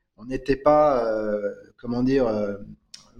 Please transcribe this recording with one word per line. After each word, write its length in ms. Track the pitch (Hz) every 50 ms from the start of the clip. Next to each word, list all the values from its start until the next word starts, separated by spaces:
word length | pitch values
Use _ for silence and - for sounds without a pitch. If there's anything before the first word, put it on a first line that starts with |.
| _ _ _
On 80 | _ 110
n'était 320 | 123 131 131 - 143 135
pas, 480 | 135 - 151 151 151 151 147 135 120 117
euh, 480 | 113 110 110 107 107 104 104 101 101 101 - - - _
comment 260 | _ - 120 120 123 127
dire, 240 | 131 135 135 123
euh, 280 | 113 107 107 104 101 101 98 104 107 104 _ _ _ - - - _ _